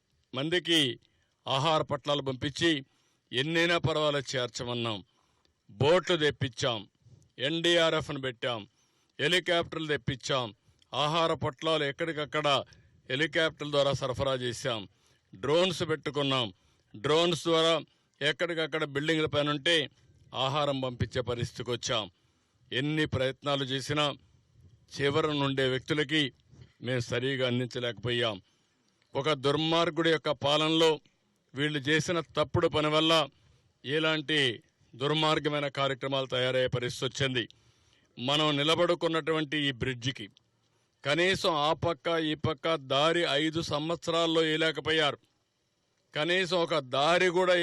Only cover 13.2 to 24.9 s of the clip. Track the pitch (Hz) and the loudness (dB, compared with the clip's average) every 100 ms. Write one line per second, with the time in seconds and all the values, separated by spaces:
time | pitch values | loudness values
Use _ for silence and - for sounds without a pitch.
13.2 | 156 165 160 156 147 147 139 135 135 123 | -2 0 0 -2 -2 2 2 0 -2 -2
14.2 | 135 131 123 117 135 113 95 _ _ _ | -2 -2 -4 -4 -4 -4 -8 _ _ _
15.2 | _ 95 131 160 185 156 170 156 156 139 | _ -8 0 2 2 0 -4 -4 -4 -4
16.2 | 139 131 110 - _ _ _ 107 135 156 | 0 0 -2 -8 _ _ _ -6 2 4
17.2 | 175 160 170 160 165 160 - _ _ _ | 4 0 2 4 4 2 -2 _ _ _
18.2 | 143 156 170 165 156 156 151 139 156 160 | -2 0 -2 -2 -4 -4 -4 -2 0 0
19.2 | 156 147 147 147 143 165 131 - _ _ | 0 0 0 0 2 2 0 -8 _ _
20.2 | _ 117 131 147 143 135 127 123 - 131 | _ -4 -2 0 0 -2 -4 -4 -4 -4
21.2 | 120 120 - - 120 120 - 120 95 - | -4 -4 -6 -6 -6 -4 -2 -4 -4 -12
22.2 | _ _ _ _ _ 117 147 156 151 139 | _ _ _ _ _ -4 -2 0 -2 0
23.2 | 131 131 143 139 131 135 123 147 147 131 | -2 -2 -2 -2 -2 -4 -2 0 0 -4
24.2 | _ _ _ _ - _ _ | _ _ _ _ -20 _ _